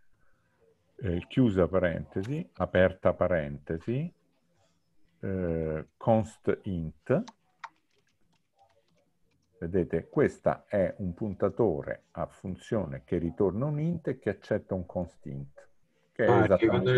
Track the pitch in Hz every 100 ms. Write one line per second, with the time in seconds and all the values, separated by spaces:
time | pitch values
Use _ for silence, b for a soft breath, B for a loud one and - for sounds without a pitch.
0 | _ _ _ _ _ _ _ _ _ -
1 | 98 87 - 135 120 92 82 92 87 82
2 | 80 95 107 151 - - 90 92 92 -
3 | 92 85 87 85 73 71 - 82 - 127
4 | 175 - _ _ _ _ _ _ _ _
5 | _ _ 101 95 87 82 80 78 78 -
6 | - 113 92 - - - 104 87 78 -
7 | - 147 247 - _ _ - _ _ _
8 | _ _ _ _ _ _ _ _ _ _
9 | _ _ _ _ _ _ 85 92 82 82
10 | - 151 123 - - - _ 104 90 -
11 | 92 85 107 92 98 - 110 71 - 53
12 | _ - 78 - 98 87 - 110 82 69
13 | - 87 82 - 98 101 151 147 160 170
14 | - 127 107 98 - 104 - 95 85 90
15 | 85 - - 69 69 - - _ _ _
16 | _ - 107 - 104 92 113 95 127